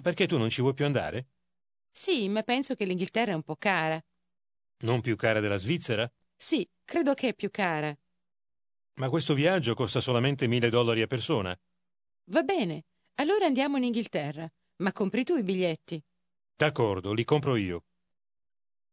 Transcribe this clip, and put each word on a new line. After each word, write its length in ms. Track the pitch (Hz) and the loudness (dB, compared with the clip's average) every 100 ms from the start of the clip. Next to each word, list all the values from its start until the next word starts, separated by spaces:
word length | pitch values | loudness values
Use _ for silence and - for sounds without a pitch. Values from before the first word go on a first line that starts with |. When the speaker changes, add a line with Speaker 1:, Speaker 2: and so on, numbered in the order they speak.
Speaker 1:
perché 240 | 175 - - | -4 0 2
tu 100 | 151 | 2
non 120 | 113 | 0
ci 120 | 123 | 2
vuoi 140 | 127 | 0
più 100 | 135 | 2
andare? 440 | 143 127 78 101 - _ _ _ _ _ _ | 0 0 -2 -6 -10 _ _ _ _ _ _
Speaker 2:
Sì, 400 | - - 302 196 | -6 -2 0 0
ma 140 | 214 | -2
penso 320 | 220 247 277 | 0 -2 -2
che 100 | 254 | -4
l'Inghilterra 460 | 196 180 185 151 - | -2 -2 -2 -2 -2
è 40 | |
un 60 | 160 | -2
po' 140 | - | -6
cara. 440 | 156 208 180 160 160 - _ _ _ _ _ _ _ | -4 0 0 0 -4 -8 _ _ _ _ _ _ _
Speaker 1:
Non 200 | 113 120 | 0 0
più 140 | 110 | 0
cara 240 | 107 113 110 | 0 2 2
della 180 | 104 101 | 0 -2
Svizzera? 500 | 101 170 - 107 120 - _ | -2 -4 -2 -2 -4 -8 _
Speaker 2:
Sì, 340 | _ - 302 - _ | _ -2 -2 -2 _
credo 320 | - 339 277 | -6 0 0
che 140 | 269 247 | 0 -2
è 40 | |
più 160 | - 196 | -4 -6
cara. 460 | - 185 156 151 147 _ _ _ _ _ _ _ _ _ | -2 -2 -2 -4 -8 _ _ _ _ _ _ _ _ _
Speaker 1:
Ma 140 | - 131 | -6 -2
questo 240 | 160 - | 0 2
viaggio 400 | 139 160 190 117 | 4 4 4 0
costa 260 | 113 117 127 | 0 0 0
solamente 460 | 131 120 135 139 | 2 2 2 2
mille 240 | 123 123 117 | 0 2 2
dollari 320 | 120 117 113 | 4 2 2
a 60 | 110 | 0
persona. 500 | 127 - 131 92 90 _ _ _ _ _ _ | -2 0 0 -2 -8 _ _ _ _ _ _
Speaker 2:
Va 180 | - 247 | -2 0
bene, 400 | 349 381 185 156 - _ _ | 2 0 0 -4 -12 _ _
allora 300 | - 294 415 | -2 0 2
andiamo 320 | 349 254 285 285 | 2 2 2 0
in 80 | |
Inghilterra. 640 | 247 226 208 175 147 147 165 - _ - | 0 -2 -2 -4 -4 -8 -14 -16 _ -4
Ma 140 | 185 | -4
compri 320 | - 190 240 | 0 0 0
tu 140 | 262 330 | 0 0
i 60 | |
biglietti? 600 | 190 185 175 156 - 160 - _ _ _ _ | 0 0 0 -2 -8 -12 -12 _ _ _ _
Speaker 1:
D'accordo, 580 | - 151 151 110 95 95 | 0 0 2 0 0 -2
li 100 | 110 | -2
compro 320 | 117 151 143 | 2 2 2
io. 300 | 120 92 85 - _ _ _ _ _ _ _ _ _ _ | 0 -2 -6 -10 _ _ _ _ _ _ _ _ _ _